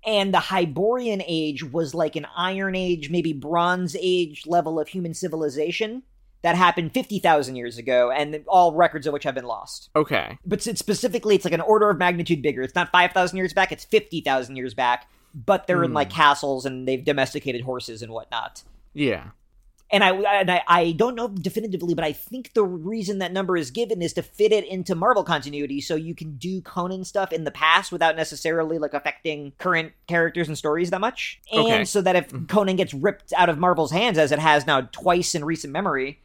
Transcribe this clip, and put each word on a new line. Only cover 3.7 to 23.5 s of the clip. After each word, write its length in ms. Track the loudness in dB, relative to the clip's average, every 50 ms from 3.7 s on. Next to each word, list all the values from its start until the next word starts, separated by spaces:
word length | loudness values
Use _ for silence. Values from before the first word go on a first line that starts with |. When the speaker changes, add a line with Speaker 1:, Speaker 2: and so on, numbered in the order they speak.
| 2 0 -2 -4 -4 -2
Speaker 1:
Age 480 | 0 0 2 0 0 -2 -6 -16 -6
level 320 | 0 0 2 2 2 -2 -2
of 100 | -4 -4
human 260 | -6 -6 -6 -6 -6
civilization 880 | -6 -6 -6 -4 -2 -4 -2 -2 -2 -2 -2 -2 -4 -4 -6 -6 -12 -14 _ _ _ _ _ _ _
that 140 | 0 0 4
happened 360 | 6 6 4 4 2 -4 -2
fifty 280 | -2 -2 -2 -2 -6 0
thousand 340 | 4 4 4 4 2 -2 -8
years 240 | -10 -10 -10 -10 -8
ago, 320 | -2 2 4 4 4 4
and 320 | 2 -2 -2 -4 -6 -10 -4 2
all 260 | 4 6 6 6 4
records 320 | 4 2 2 2 -2 -4
of 60 | -4
which 100 | -4 -2
have 140 | -4 -4 -6
been 80 | -6 -6
lost. 460 | -8 -8 -8 -10 -14 -16 -18 -18 _ _
Speaker 2:
Okay. 420 | -2 0 2 0 -2 -2 -2 -10 -14 -6
Speaker 1:
But 220 | -6 -4 -4 -4
s-, 100 | -6 -6
specifically, 600 | -6 -2 -2 -2 0 0 -2 -2 -2 2 4 2
it's, 80 | 4 4
like, 100 | 0 -2
an 60 | 0
order 280 | 4 4 4 6 6 4
of 100 | 4 4
magnitude 440 | 2 0 2 0 0 0 -2 0
bigger. 200 | 0 -2 -2 -2
It's 120 | -6 -4 _
not 160 | -2 -2 4
five 220 | 6 6 6 6
thousand 240 | 4 2 0 2 0
years 160 | -4 -4 -2
back, 180 | 0 0 0 0
it's 140 | -2 -12 -6
fifty 360 | _ 0 0 0 _ -10 -6
thousand 360 | -2 0 0 0 -2 -4 -10
years 180 | -10 -10 -10 -4
back, 320 | -2 0 0 0 0 -4 _ _ _ _ _
but 360 | _ -12 0 0 0 0 2 0
they're 160 | 2 2 2
in, 60 | 2
Speaker 2:
Hmm. 60 | 2 0
Speaker 1:
like, 120 | -2 -2
castles 560 | 2 6 6 6 6 4 0 -2 -4 -2 -4
and 220 | -6 -8 -6 -4 -2
they've 160 | -4 -2 0
domesticated 560 | -2 0 0 0 -2 -2 -8 -6 -6 -6 -6
horses 420 | -6 -6 -8 -8 -8 -12 -14 -14
and 80 | -14 -12
whatnot. 540 | -12 -12 -10 _ -8 -6 -6 -8 -14 -18 _ -20 -20 -20 -20 _
Speaker 2:
Yeah. 340 | _ -2 0 0 0 -2 -6 -14 -20 _ _ _ _ _ _ -20 _ _ _ _
Speaker 1:
And 100 | 2 4
I, 120 | 4 4 4
and 360 | 2 0 0 2 2 2 2
I, 120 | 0 0 4
I 260 | 4 4 4 4 2
don't 220 | 2 0 0 0 0
know 140 | -4 -6 -6
definitively, 640 | -6 -6 -6 -4 -4 -4 -6 -6 -6 -6 -2 -2 -2
but 80 | -2
I 100 | -2 -4
think 420 | -6 -8 -12 -12 -12 -12 -12 -4 _
the 100 | 0 0
reason 540 | 0 -2 -6 -8 -6 -6 -6 -4 -4 -4 -4
that 120 | -4 -4
number 280 | -4 -4 -2 0